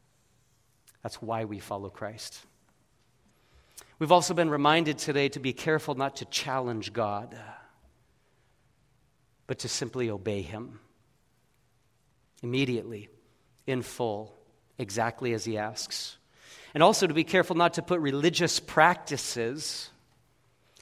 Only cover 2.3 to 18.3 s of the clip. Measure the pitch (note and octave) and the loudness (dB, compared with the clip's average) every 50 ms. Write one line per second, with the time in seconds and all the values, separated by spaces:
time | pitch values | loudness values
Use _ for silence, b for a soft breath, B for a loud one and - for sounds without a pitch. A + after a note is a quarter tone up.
2.3 | - - - _ _ _ _ _ _ _ _ _ _ _ _ _ _ _ _ b | -16 -18 -20 _ _ _ _ _ _ _ _ _ _ _ _ _ _ _ _ b
3.3 | b b b b b b b b b b b b b b D#3+ D3 F3 F3 E3+ - | b b b b b b b b b b b b b b 4 6 6 6 6 4
4.3 | F3 E3+ E3+ D#3 D3 C#3+ C#3+ D3 D#3 E3 E3 D#3 C#3+ - - D#3 D3 C#3+ C#3 C#3 | 2 2 2 2 2 4 4 6 6 4 4 0 -2 -2 -2 -2 0 0 0 0
5.3 | - C#3+ B2+ C3 A#2+ - - E3 D#3 D3+ - - C#3+ B2+ C#3 C3+ - - - - | -2 -2 -4 -4 -4 -2 0 0 0 0 0 -4 -4 -2 -4 -4 -6 -8 -10 -6
6.3 | - - - C#3+ C3 C3+ B2+ A#2+ A#2+ A2 G2+ G2 G2+ A#2+ A2 G#2 G2+ G2+ A#2 B2 | -6 -6 -4 -2 -2 -2 -2 -2 -4 -4 -6 -6 -4 -2 -2 -2 -2 -4 -8 -10
7.3 | A#2+ A#2 G#2+ - - - - - _ _ _ _ _ _ _ _ _ _ _ _ | -14 -16 -16 -18 -18 -20 -20 -20 _ _ _ _ _ _ _ _ _ _ _ _
8.3 | _ _ _ _ _ _ _ _ _ _ _ _ _ _ _ _ _ _ _ _ | _ _ _ _ _ _ _ _ _ _ _ _ _ _ _ _ _ _ _ _
9.3 | _ _ _ - C3 - - A#2+ - - D3 A2+ - C3 B2 A2+ G#2 G2 F#2+ A2 | _ _ _ -8 -8 -6 -6 -6 -4 -4 -4 -4 -2 -2 -2 -2 -2 -4 -4 -4
10.3 | G#2 G2+ F#2 D2+ A2 A2 A#2+ - - - - _ _ _ _ _ _ _ _ _ | -4 -4 -4 -6 -8 -10 -10 -12 -16 -20 -20 _ _ _ _ _ _ _ _ _
11.3 | _ _ _ _ _ _ _ _ _ _ _ _ _ _ _ _ _ _ _ _ | _ _ _ _ _ _ _ _ _ _ _ _ _ _ _ _ _ _ _ _
12.3 | _ - - A#2+ B2 C3 C#3 B2+ B2 A2+ F#2+ A2+ A#2 G#2 G#2 - - - _ _ | _ -10 -6 -2 0 0 2 2 0 -2 -4 -6 -10 -14 -14 -18 -20 -20 _ _
13.3 | _ _ _ _ _ _ - - C3+ C3 A#2 - - - B2 A2+ G#2 G2+ A2 - | _ _ _ _ _ _ -6 -4 -4 -4 -4 -6 -6 -4 -4 -4 -4 -6 -8 -14
14.3 | - - - _ _ _ _ _ _ - B2 G2 G2+ A#2 A2+ A#2 A#2 - C3 A#2+ | -18 -20 -20 _ _ _ _ _ _ -10 -8 -4 -2 -2 -2 -2 -2 -4 -2 -2
15.3 | A2+ A2 G#2 A2+ A2 G#2+ G#2 A2 A#2 - - - - - - - - - _ B | -2 -2 -2 -4 -4 -4 -4 -6 -8 -10 -10 -8 -8 -8 -10 -10 -14 -18 _ B
16.3 | B B B B B B B B B D3 D#3+ G3+ G#3+ - G3 E3+ D3 D#3+ D#3 - | B B B B B B B B B 6 6 8 8 6 4 2 4 2 2 4
17.3 | - F#3 E3 F3+ F#3 E3 F3 E3+ - - - - F#3 E3+ D3+ C#3 C3+ C#3+ D3 E3+ | 4 4 4 4 4 4 4 4 2 0 -2 0 0 0 0 0 0 2 2 2